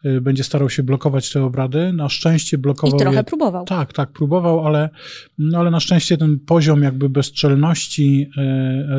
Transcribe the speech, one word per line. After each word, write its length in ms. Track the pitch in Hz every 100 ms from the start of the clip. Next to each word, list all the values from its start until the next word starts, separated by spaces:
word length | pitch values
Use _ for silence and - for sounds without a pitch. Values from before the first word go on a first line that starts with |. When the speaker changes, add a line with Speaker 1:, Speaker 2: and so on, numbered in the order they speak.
Speaker 1:
y, 160 | 147 131
będzie 240 | 123 135
starał 260 | 131 147 135
się 120 | -
blokować 480 | 127 135 151 135 -
te 100 | 143
obrady. 480 | 131 123 131 143 180
Na 160 | 175 143
szczęście 500 | - 165 160 - 147
blokował 380 | 135 131 147 143
Speaker 2:
I 60 |
trochę 140 | 135 139
Speaker 1:
je 80 |
Speaker 2:
próbował. 400 | 214 311 285 180
Speaker 1:
Tak, 280 | 180 185 147
tak, 200 | - 139
próbował, 540 | - 147 175 175 165 156
ale, 240 | 151 151 - - - - -
no, 200 | 156 170
ale 120 | 175
na 100 | 165
szczęście 360 | - 175 - 170
ten 220 | 156 147
poziom 420 | - 170 156 147
jakby 260 | 143 131 139
bezczelności, 1200 | 135 135 - 147 139 156 165 - - 143 139 139 139
y, 20 | 135 135 131 131 143